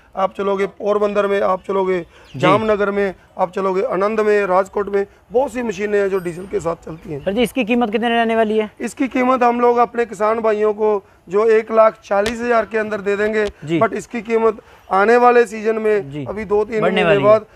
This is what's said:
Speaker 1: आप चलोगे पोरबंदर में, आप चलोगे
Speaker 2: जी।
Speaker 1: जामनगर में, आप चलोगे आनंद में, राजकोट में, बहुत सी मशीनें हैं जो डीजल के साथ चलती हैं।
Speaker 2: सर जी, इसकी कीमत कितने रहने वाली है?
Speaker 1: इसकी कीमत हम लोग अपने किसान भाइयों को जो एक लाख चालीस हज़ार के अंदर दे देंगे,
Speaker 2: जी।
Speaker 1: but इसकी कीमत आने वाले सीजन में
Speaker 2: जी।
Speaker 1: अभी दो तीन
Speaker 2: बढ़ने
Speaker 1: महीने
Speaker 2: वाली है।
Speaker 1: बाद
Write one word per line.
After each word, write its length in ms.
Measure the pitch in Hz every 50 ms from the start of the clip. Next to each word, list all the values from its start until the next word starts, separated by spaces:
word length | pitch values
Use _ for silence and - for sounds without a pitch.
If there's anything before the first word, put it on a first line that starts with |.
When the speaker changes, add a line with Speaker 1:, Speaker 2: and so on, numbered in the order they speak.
| _ _ -
Speaker 1:
आप 180 | 196 196 196 -
चलोगे 320 | - 196 196 196 196 202
पोरबंदर 600 | 185 - - 226 202 208 208 208 208 202 208 202
में, 140 | 196 202 196
आप 220 | 214 190 185 185 -
चलोगे 360 | - 190 196 185 185 185 175
Speaker 2:
जी। 380 | 160 - - - - - - 131
Speaker 1:
जामनगर 520 | 180 180 196 220 220 220 214 196 202 202
में, 240 | 202 202 202 190 170 - _ _ _ 202
आप 140 | 190 175
चलोगे 300 | - 196 190 196 185 190
आनंद 380 | 226 226 196 180 196 214 220 214
में, 260 | 214 214 208 208 202
राजकोट 420 | 185 180 190 196 190 - 208 196 196
में, 180 | 202 196 196 - - _ _ -
बहुत 200 | 185 247 285 240
सी 100 | 208 254
मशीनें 380 | 240 226 175 190 208 208 208 202
हैं 80 | 196 190
जो 100 | 190 190
डीजल 280 | 170 175 156 175 196
के 140 | 190 208 190
साथ 160 | 151 165 170
चलती 360 | - - 180 160 160 - -
हैं। 120 | 147 135 147
Speaker 2:
सर 80 | 185
जी, 100 | 202 240
इसकी 220 | 240 - - 262 214
कीमत 260 | 196 247 240 240 214
कितने 180 | 202 220 233 233
रहने 280 | 233 233 226 226 226
वाली 220 | 226 226 208 220 220
है? 120 | 214 208 - -
Speaker 1:
इसकी 280 | 247 220 - - 269 226
कीमत 340 | - 254 247 247 262 233
हम 180 | 247 240 240 240
लोग 160 | 240 240 240
अपने 280 | 240 240 - - 233 240
किसान 360 | 214 208 170 214 214 226 233
भाइयों 320 | 220 220 214 208 214 214
को 340 | 208 214 214 214 208 196 - _ _ _ _ 170
जो 180 | 180 208 226
एक 260 | 226 220 220 220 226
लाख 280 | 226 220 220 220 220 - -
चालीस 360 | - 202 202 208 226 240 226
हज़ार 240 | 240 240 233 226 208
के 120 | - 220 220
अंदर 220 | 214 214 214 202
दे 160 | 185 202 202
देंगे, 300 | 196 214 214 214 214 208 - - - 143
Speaker 2:
जी। 160 | 147 170 160
Speaker 1:
but 140 | 226 196 190
इसकी 280 | 214 - - - 240
कीमत 340 | 190 233 226 220 226 226 214 240 - - - - _ -
आने 260 | 185 196 202 220 240
वाले 300 | 240 240 247 240 240 240
सीजन 300 | 190 220 220 208 220 220
में 340 | 220 220 214 208 202 147 139
Speaker 2:
जी। 160 | 143 147 131 113
Speaker 1:
अभी 160 | 190 214 214
दो 200 | 175 208 208 214
तीन 160 | 214 226 214
Speaker 2:
बढ़ने 140 | 165 185 190
Speaker 1:
महीने 100 | 185 180
Speaker 2:
वाली 140 | 165 151 147
है। 60 | 170
Speaker 1:
बाद 220 | 208 220 214 214 - _